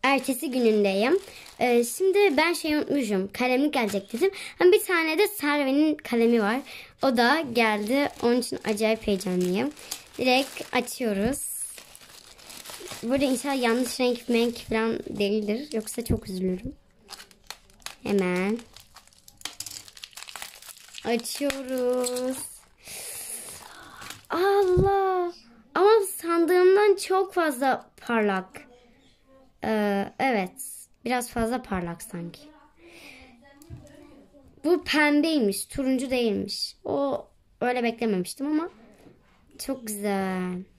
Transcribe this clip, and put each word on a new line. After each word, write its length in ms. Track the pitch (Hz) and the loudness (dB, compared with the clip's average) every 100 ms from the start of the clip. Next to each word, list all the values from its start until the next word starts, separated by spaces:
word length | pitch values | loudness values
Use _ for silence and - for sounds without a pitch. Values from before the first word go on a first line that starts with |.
Ertesi 480 | 262 277 262 262 302 | 2 0 0 -4 -2
günündeyim. 680 | 254 233 214 196 190 233 381 - - - - | 2 4 4 2 2 2 2 -2 -20 -20 -2
E, 260 | 247 240 | 2 2
şimdi 520 | 233 - 381 381 403 277 | 2 0 2 4 4 4
ben 160 | 320 | 2
şey 220 | 339 320 | 0 0
unutmuşum. 560 | 302 - 285 226 202 196 | 0 0 0 0 -2 -2
Kalemlik 420 | - 247 254 294 | -2 0 2 2
gelecek 380 | 285 220 202 196 | 0 -2 -4 -6
dedim. 180 | 233 370 381 - - | -2 -2 -2 -16 4
Ama 120 | 349 | 6
bir 120 | 403 | 6
tane 340 | - 349 320 320 | 4 0 2 2
de 80 | 403 | 0
Serve'nin 680 | - 294 294 269 277 311 | 0 0 0 2 4 2
kalemi 480 | 294 - 240 233 233 | 2 -2 2 4 4
var. 180 | 202 247 - - - _ | 2 0 -6 -16 -20 _
O 140 | 262 240 | 0 4
da 280 | 233 302 302 | 4 2 0
geldi. 560 | 233 226 214 214 269 285 - | 2 2 2 0 0 0 0
Onun 180 | 240 247 | 2 2
için 180 | 240 - | 0 -6
acayip 420 | - 208 214 220 - | -4 0 0 0 0
heyecanlıyım. 640 | 196 190 180 180 185 269 - - - - - | -2 0 0 0 0 -2 -6 -14 -14 -14 -4
Direkt 560 | 254 254 269 - - | 2 2 0 -8 -4
açıyoruz. 760 | 254 240 - 240 196 214 285 - - - - - - - - - - - - - - - - | -4 -4 -4 -2 0 0 -2 -8 -10 -12 -14 -20 -20 -20 -20 -20 -20 -20 -18 -16 -16 -14 -10
Burada 220 | 226 269 | -2 0
inşallah 380 | 269 254 285 269 | 2 0 -2 0
yanlış 380 | 240 233 247 - | 2 2 0 0
renk 280 | 247 240 - | 0 0 0
menk 280 | 233 233 240 | 2 2 -2
falan 420 | - 220 226 226 - | -4 -2 0 -2 -6
değildir. 580 | 208 202 214 208 220 294 | -4 0 0 -2 -4 -4
Yoksa 320 | 226 220 - | -8 -6 -8
çok 240 | 233 226 - | -4 -4 -4
üzülürüm. 460 | 185 185 185 240 294 _ _ _ - - _ _ - _ _ - - | -4 -4 -4 -8 -16 _ _ _ -20 -20 _ _ -20 _ _ -18 -10
Hemen 560 | - 202 185 180 190 226 - - - - - _ - _ - - - - - - - - - - - - - - - - | -2 0 2 0 0 -4 -8 -20 -20 -20 -20 _ -20 _ -18 -14 -16 -16 -18 -20 -20 -18 -18 -18 -18 -18 -20 -20 -20 -12
açıyoruz. 1300 | 226 233 233 - 285 269 254 254 247 247 247 247 254 262 - - - _ - - - - - - - - - - - - - - - | -4 -4 -4 -4 -4 -4 -6 -2 0 0 -2 -2 -4 -6 -10 -16 -20 _ -18 -16 -14 -14 -14 -14 -14 -18 -20 -20 -20 -18 -18 -18 -6
Allah! 1000 | 320 381 403 381 359 392 392 392 370 349 - - - - | 0 4 4 4 4 4 2 2 0 -2 -6 -20 -20 -8
Ama 160 | 311 392 440 392 - | 4 6 6 4 -6
sandığımdan 800 | 339 339 330 359 359 381 415 381 | 0 2 4 6 6 6 6 4
çok 380 | - 381 381 | 2 0 0
fazla 560 | 359 320 247 269 220 - - - | 0 0 0 0 0 -4 -20 -2
parlak. 560 | 240 208 190 185 - - - _ _ _ _ _ - _ _ | 0 2 0 -4 -16 -20 -20 _ _ _ _ _ -20 _ _
Ee, 480 | - 220 208 196 196 - | -2 0 2 0 -2 -2
evet. 320 | 269 226 185 - - - - _ | 0 0 -2 -8 -14 -14 -20 _
Biraz 260 | 233 247 240 | -4 -4 -4
fazla 320 | 240 226 240 | -4 -2 -2
parlak 400 | 233 190 170 170 | -4 -6 -6 -10
sanki. 380 | - 175 170 - - - - _ - - - 262 262 - 285 285 339 - - - - - - - - - | -12 -10 -12 -14 -20 -20 -20 _ -20 -20 -20 -20 -20 -20 -20 -20 -20 -20 -20 -20 -20 -20 -20 -20 -20 -6
Bu 200 | 294 359 | 2 2
pembeymiş. 840 | - 294 294 294 320 302 208 196 - | 2 2 4 4 4 2 2 0 -6
Turuncu 440 | - 262 262 262 | -4 0 0 0
değilmiş. 640 | 254 233 196 196 - 214 - | 0 0 0 -4 -6 -8 -8
O 420 | - 277 277 - - _ _ _ | -6 -2 -2 -4 -8 _ _ _
öyle 220 | 247 247 | -2 0
beklememiştim 640 | 233 233 233 190 180 - 277 | -2 -2 -2 0 -4 -6 -2
ama 220 | 302 349 - - - - - _ _ _ - | -2 -2 -12 -20 -20 -20 -20 _ _ _ -14
çok 280 | - 262 226 | -8 -8 -6
güzel. 680 | 202 208 196 190 185 180 180 190 | -4 -2 -2 -2 -2 -4 -6 -10